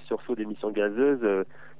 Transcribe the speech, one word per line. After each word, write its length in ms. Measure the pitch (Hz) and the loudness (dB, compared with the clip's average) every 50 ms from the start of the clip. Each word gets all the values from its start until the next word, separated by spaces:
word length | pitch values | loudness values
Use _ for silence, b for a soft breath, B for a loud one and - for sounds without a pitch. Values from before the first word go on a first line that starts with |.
| - - | -4 -6
sursaut 260 | 117 107 - - 123 | -6 -4 -2 -4 -4
d'émissions 380 | 110 110 107 107 - - 107 | -2 -2 -4 -4 -4 -4 -2
gazeuses, 480 | 107 104 104 104 101 113 135 143 143 131 | 0 2 2 2 2 4 4 4 4 4
euh, 220 | 117 104 98 95 92 B B B B B B - | 4 4 4 4 2 B B B B B B -2